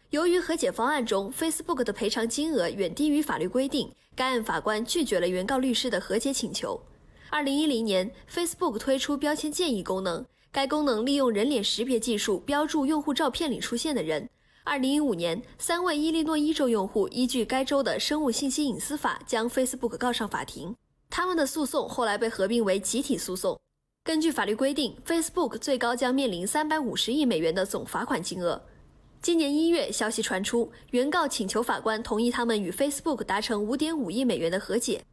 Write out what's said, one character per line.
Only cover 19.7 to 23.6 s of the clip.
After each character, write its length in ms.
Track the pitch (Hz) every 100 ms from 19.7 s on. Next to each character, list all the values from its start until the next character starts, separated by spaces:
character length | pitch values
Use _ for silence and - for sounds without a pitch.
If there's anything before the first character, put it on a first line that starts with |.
| 254 233 240
告 160 | 247
上 140 | 233 208
法 160 | -
庭， 320 | - - 170 240 _ _ _
他 160 | - 370
们 100 | 339
的 100 | 262
诉 200 | 320 277
讼 220 | 294 -
后 180 | - 233
来 120 | 302
被 120 | 233
合 180 | - 196
并 160 | 233
为 160 | 202 196
集 220 | - 233
体 160 | 285 233
诉 180 | - 180
讼。 240 | 185 -